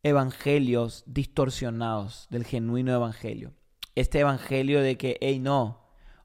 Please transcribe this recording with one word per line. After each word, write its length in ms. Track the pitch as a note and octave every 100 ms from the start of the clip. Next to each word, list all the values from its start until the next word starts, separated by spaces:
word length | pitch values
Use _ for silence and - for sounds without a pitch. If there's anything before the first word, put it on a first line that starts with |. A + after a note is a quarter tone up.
evangelios 1000 | D3 C#3+ C3 - C#3+ D3 C3 A#2+ A#2 - -
distorsionados 1200 | C3 C3+ - C3 - B2 A#2 A#2 A2 G2+ - -
del 140 | A#2+
genuino 480 | A#2 B2+ A2+ A#2+ B2+
evangelio. 600 | B2 A#2 A2 A2 A2 A#2+ - _ _ -
Este 240 | - B2+ D3+
evangelio 600 | C#3+ C3+ - C3+ C3+ C#3+
de 140 | C3+ B2+
que, 200 | C3 -
"Hey, 180 | - C3+
no, 440 | C3 C#3 A2 A2+ _ _ - -